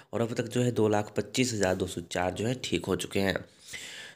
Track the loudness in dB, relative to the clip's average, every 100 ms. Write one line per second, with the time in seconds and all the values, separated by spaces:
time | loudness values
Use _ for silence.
0 | -6 -2 0 -2 -2 2 2 4 4 4
1 | 0 -4 -2 2 2 4 2 2 0 -4
2 | -6 -2 0 0 -2 -2 0 -2 0 -2
3 | 0 0 2 0 -4 -20 -14 -12 -12 -14
4 | -16